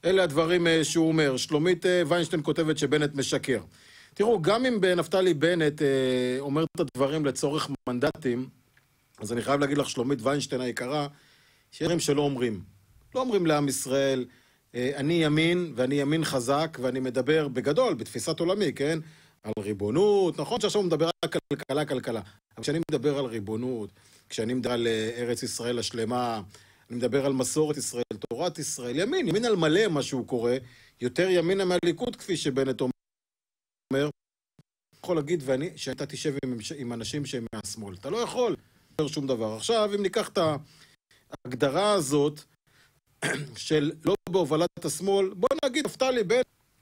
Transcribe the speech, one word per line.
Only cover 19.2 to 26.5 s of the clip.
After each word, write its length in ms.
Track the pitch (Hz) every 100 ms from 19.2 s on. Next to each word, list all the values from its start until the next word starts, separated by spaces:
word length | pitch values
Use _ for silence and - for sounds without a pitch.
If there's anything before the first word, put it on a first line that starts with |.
| _ _
על 80 | 107 110
ריבונות. 840 | 101 101 104 127 208 202 185 151
נכון 200 | - 240
שעכשיו 200 | 208 185
הוא 60 | 190
מדבר 240 | 156 165 -
על 80 | 160
כלכלה, 540 | 170 _ 139 - 135
כלכלה. 360 | 147 135 123 113 101 - _ -
אבל 60 |
כשאני 160 | 113 151 165
מדבר 280 | 151 139 139
על 60 |
ריבונות, 680 | 131 113 98 110 127 123 101 _ - - _
כשאני 260 | - 110
מדבר 180 | 127 120
על, 140 | 123 117
אה, 240 | 113 110 120
ארץ 260 | 120 117
ישראל 360 | 123 - 117 120
השלמה, 640 | 110 120 110 123 120 113 95